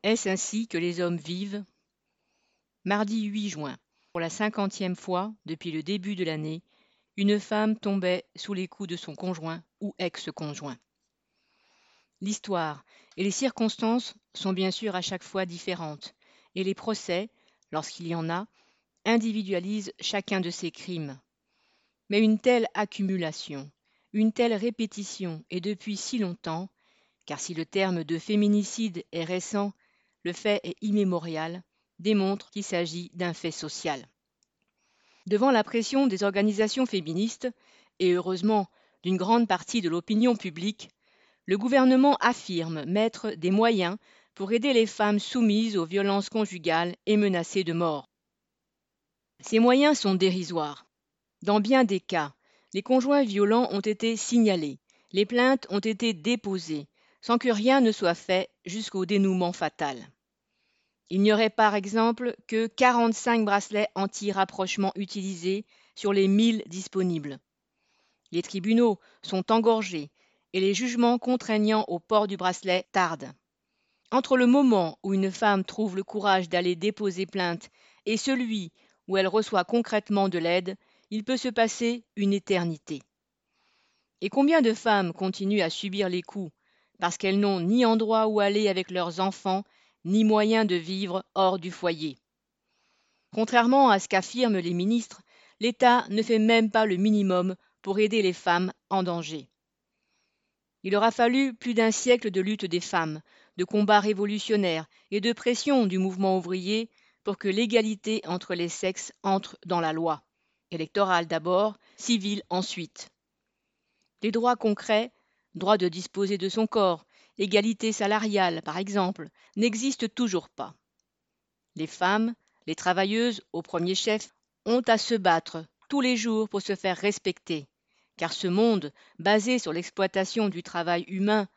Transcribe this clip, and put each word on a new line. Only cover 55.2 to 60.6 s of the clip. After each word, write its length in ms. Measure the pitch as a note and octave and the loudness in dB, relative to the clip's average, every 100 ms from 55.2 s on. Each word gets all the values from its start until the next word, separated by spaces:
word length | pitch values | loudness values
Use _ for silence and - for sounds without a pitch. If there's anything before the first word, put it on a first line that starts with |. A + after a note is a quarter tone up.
| G3+ | 0
plaintes 420 | A#3+ B3+ C4+ - | 4 4 2 0
ont 100 | G3 | -4
été 340 | A3 G#3 A#3 | -2 -2 -2
déposées, 720 | F#3 D#3+ A#3+ G3+ F#3+ D#3+ D#3 C#3+ _ _ _ | -2 -2 -2 -2 -6 -4 -8 -8 _ _ _
sans 160 | - A#3 | 0 2
que 120 | B3+ | 2
rien 320 | G#3+ A3+ C4+ | 2 4 6
ne 100 | A#3 | 4
soit 240 | G#3 F3+ E3+ | 4 0 0
fait 340 | - F#3 F#3 _ | 0 0 0 _
jusqu'au 420 | - G3 G#3+ G3 F3+ | -12 -10 -6 -6 0
dénouement 460 | G3+ G3 F#3 F3 | 2 4 2 -2
fatal. 460 | F3 D#3 - D3 C3 - _ _ _ _ _ | -2 -6 -4 -6 -6 -16 _ _ _ _ _